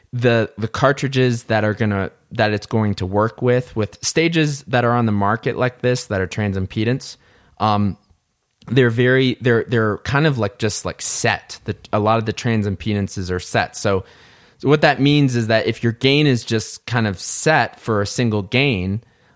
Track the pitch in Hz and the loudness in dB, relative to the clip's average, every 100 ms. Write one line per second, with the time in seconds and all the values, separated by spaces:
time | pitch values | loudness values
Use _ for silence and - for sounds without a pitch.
0 | _ 123 120 117 107 - 110 - 135 143 | _ 0 2 2 0 -4 -6 2 2 2
1 | 139 135 127 113 - 110 107 98 107 101 | -2 0 0 0 -2 0 0 0 0 0
2 | 92 - _ 120 107 104 - 113 104 95 | -4 -8 _ -2 0 0 -2 -2 0 -2
3 | 92 101 110 - 127 123 127 110 101 - | -2 0 0 0 0 0 -2 -4 -6 -6
4 | - 160 165 165 151 139 - 123 120 120 | -4 0 0 2 0 -2 -4 0 2 2
5 | 113 101 101 113 127 - 127 - 123 123 | 2 0 0 0 -2 -2 -4 -2 -2 -2
6 | - 98 92 - 104 95 92 110 110 139 | -2 -4 -2 -2 -2 -2 -4 -2 -2 -2
7 | - - _ _ _ - 107 104 101 - | -6 -18 _ _ _ -4 0 2 0 -4
8 | _ _ _ _ _ _ - 123 123 113 | _ _ _ _ _ _ -2 2 4 4
9 | 123 131 131 - 123 117 - 117 110 101 | 2 4 2 0 0 0 2 0 0 -2
10 | - 139 156 127 101 - 110 - 90 - | -2 0 2 0 -2 -2 -4 -4 -6 -8
11 | - - 117 90 - - - - - 107 | -8 -2 -2 -2 -6 -12 -10 -10 -4 0
12 | 104 113 107 - 120 113 101 95 110 104 | 2 0 0 -4 -2 0 0 -4 -2 -2
13 | 95 - 90 90 - 117 90 - 110 95 | -2 -6 -6 -6 -2 -2 -2 -4 -2 -2
14 | - - - - _ _ 131 151 156 135 | -4 -18 -20 -20 _ _ 0 4 4 4
15 | 139 147 139 120 110 110 104 113 117 113 | 4 4 4 2 2 2 2 0 -2 0
16 | 135 143 151 120 - 113 - - - 120 | 2 4 4 2 0 -4 -4 -12 -4 -2
17 | 107 92 - - 156 156 113 - - 107 | -2 -4 -6 -2 2 2 0 -4 -2 -2
18 | 101 - 120 107 95 123 143 101 92 104 | 0 0 0 0 -2 0 0 0 -2 -4
19 | - _ _ | -8 _ _